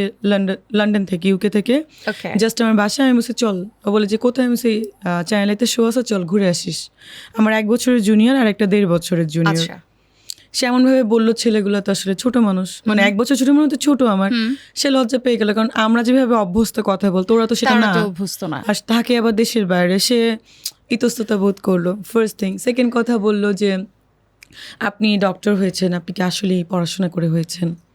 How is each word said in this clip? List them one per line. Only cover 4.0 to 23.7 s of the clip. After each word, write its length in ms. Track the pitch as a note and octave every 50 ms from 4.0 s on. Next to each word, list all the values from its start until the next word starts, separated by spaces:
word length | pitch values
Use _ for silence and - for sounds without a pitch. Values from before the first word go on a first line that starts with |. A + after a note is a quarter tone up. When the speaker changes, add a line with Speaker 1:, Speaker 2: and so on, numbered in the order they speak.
| G#3+ G3
Speaker 1:
যে, 100 | G#3+ G#3+
"কোথায়?" 280 | - B3 A#3 C4 B3+
আমি 80 | B3 A#3+
বলছি, 180 | A#3 - A#3 G#3+ G#3+ A3+ G3+ - _
"আহ, 220 | - F3+ F3 F3 E3+
চ্যানেল 260 | E3 A3 G3+ G3+ G3+
আইতে 160 | G#3 G#3 A#3+
শো 160 | A3+ - - A3+
আছে, 160 | A3+ A3 B3+ A#3+
চল 180 | - G#3+ F#3+ F3
ঘুরে 240 | D#3+ F#3+ G#3 G3 F3+
আসিস।" 300 | F3 E3+ - F3 D#3 - - - _ _ - - - - - - -
আমার 160 | A3 A3 G#3+ A3
এক 120 | A3 G#3+ G#3
বছরের 340 | A#3+ A#3+ - B3+ B3 A#3+
জুনিয়র 340 | G3 G#3 A3 G#3+ A3 B3 C4+ C4+
আর 100 | A#3 G#3+
একটা 180 | G3 - G#3+ G3
দেড় 200 | G3 G#3 G3+ E3+
বছরের 400 | E3+ E3+ - - F3+ E3+ E3+ D#3
জুনিয়র। 340 | D3+ E3 E3 D#3+ D#3+ E3
Speaker 2:
আচ্ছা। 160 | E3 E3+ - E3+ - _ _ _ _ _ _ _ _ - - - _ _ -
Speaker 1:
সে 100 | - C4 B3
এমনভাবে 360 | B3 B3+ B3+ C4 C4 C4 B3
বলল, 240 | G#3 A3+ A3+ A3 A3 A3+
ছেলেগুলো 440 | A3+ - A#3 G#3+ G#3+ G3 G3+ G3+ G3+
তো 80 | G3 -
আসলে 220 | G3 - - F#3+ F#3+
ছোট 200 | F3+ - B3+ - B3
মানুষ, 320 | A3+ G3+ F#3+ F#3 F#3 F3+ - - -
মানে, 160 | G#3+ G#3+ G3+
Speaker 2:
হুম। 80 | G3 G#3
Speaker 1:
এক 60 | G3+ G3+
বছর 180 | B3 C4+ C#4
ছোট 140 | A#3+ C4 C4+
মানুষ 200 | C#4+ D4 D4+ C#4
তো 80 | D4+ C4
ছোট 200 | - D4 C#4+ A#3 C4 A3+
আমার। 220 | G3 F#3+ F#3+ G3
Speaker 2:
হুম। 180 | A#3+ A#3 A3 A3+ C#4 - - - _
Speaker 1:
সে 120 | - - C#4+
লজ্জা 300 | C4+ C4 B3+ A3 C4+ B3
পেয়ে 180 | - B3+ A#3+ G3+
গেল, 120 | A3 G#3 G3+
কারণ 160 | A3 A3 A#3+ -
আমরা 260 | A3+ A3 A3 A3+ A#3+ A#3
যেভাবে 320 | A#3+ B3+ C4+ C4 A3+ A#3+
অভ্যস্ত 420 | A3+ G#3 F3+ F3 A3+ A3+ - - -
কথা 260 | G#3 G3+ F#3+ F#3 G3+ G3
বলতো, 180 | F3 F#3 F#3 -
ওরা 140 | A3+ A3+ A3+ A3
তো 80 | A#3
সেটা 140 | - - C4
Speaker 2:
তারা 120 | A3 A3
Speaker 1:
না। 100 | A3 G#3
Speaker 2:
তো 100 | F3+ - G#3+
অভ্যস্ত 360 | G3+ F3+ D#3+ G3 F3 - - G3+
না। 160 | E3 D3 C3+ -
Speaker 1:
আর 120 | - G#3 - - -
থাকে 260 | A3+ A#3+ A3+ - A#3+ A#3
আবার 160 | A3 A#3 A3
দেশের 300 | G#3+ A#3 A3+ - A#3 G3+
বাইরে, 320 | F3 F#3 F3+ F3 F3 F#3 G3
সে 180 | - - B3 A#3 A3+ A3+ A3 A3+ - _ _ - - - - _ _ -
ইতস্ততা 440 | B3 A3 A#3+ A#3 A#3 - G#3+ - A3 G3
বোধ 200 | F#3+ G3+ G3 -
করলো, 300 | - G3 F#3 F3+ E3+ F3+ F#3+ G#3+ F3+
ফার্স্ট 320 | - - A3+ A3 G#3 - -
থিং। 140 | G3 F#3+ F#3+ F#3+
সেকেন্ড 300 | - B3 A#3+ C4 B3 A#3+ A#3+
কথা 220 | A#3 A#3 - A#3+ A3
বলল 260 | G3 G#3+ G#3 G#3 G3+ G#3 G3+
যে, 160 | F#3 G#3 G3